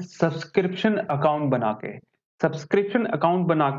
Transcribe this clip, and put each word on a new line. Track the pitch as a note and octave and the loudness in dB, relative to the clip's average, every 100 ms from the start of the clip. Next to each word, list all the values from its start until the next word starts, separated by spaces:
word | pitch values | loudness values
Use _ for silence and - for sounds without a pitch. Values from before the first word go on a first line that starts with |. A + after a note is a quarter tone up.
Subscription | F3+ - E3 D3+ - - F3+ F3+ A3 G#3 | -6 -2 -2 -2 -2 0 0 0 0 0
account | - C#3+ D3+ D3 C#3+ | -2 0 2 2 0
बना | B2+ A2 G#2+ | 0 0 -4
के। | G2+ A2+ - _ _ - | -8 -12 -18 _ _ -2
Subscription | D#3+ C#3+ C#3+ G3 G3+ A#3 A3+ | -2 -2 0 0 2 0 -2
account | D3+ E3 F3+ E3+ | 0 2 2 2
बना | D#3 C#3+ | 2 0